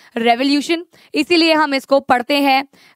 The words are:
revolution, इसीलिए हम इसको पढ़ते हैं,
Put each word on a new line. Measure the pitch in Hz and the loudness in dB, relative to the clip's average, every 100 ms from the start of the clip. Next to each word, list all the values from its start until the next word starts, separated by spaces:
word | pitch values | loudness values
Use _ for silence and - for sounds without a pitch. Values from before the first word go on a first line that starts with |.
| - 240 | -14 -4
revolution, | 233 233 277 285 277 330 349 _ _ | 0 0 0 -2 -2 -6 -6 _ _
इसीलिए | - 302 349 330 | -6 0 0 2
हम | 311 302 | 2 0
इसको | 269 - 277 | -4 -2 -2
पढ़ते | 277 254 240 285 | 0 -2 0 0
हैं, | 277 269 277 _ _ | 2 0 -2 _ _